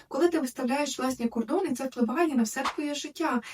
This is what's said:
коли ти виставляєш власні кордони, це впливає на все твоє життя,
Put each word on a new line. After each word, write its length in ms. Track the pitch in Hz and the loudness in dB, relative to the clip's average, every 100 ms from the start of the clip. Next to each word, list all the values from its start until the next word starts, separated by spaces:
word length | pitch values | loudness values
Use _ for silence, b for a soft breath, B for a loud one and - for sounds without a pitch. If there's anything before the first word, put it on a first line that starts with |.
| B | B
коли 220 | 247 349 | 2 4
ти 100 | 330 | 4
виставляєш 600 | 254 - 254 269 285 254 | -2 -2 0 0 0 -2
власні 280 | 254 254 233 | -2 0 -2
кордони, 460 | 233 226 349 349 247 | -2 0 0 0 -2
це 100 | 262 | -4
впливає 500 | 247 226 277 339 262 | 0 0 2 2 4
на 80 | |
все 200 | 220 262 269 - | 2 0 -2 -2
твоє 200 | 294 294 | -4 -4
життя, 460 | 294 - 311 254 B | -8 -2 0 0 B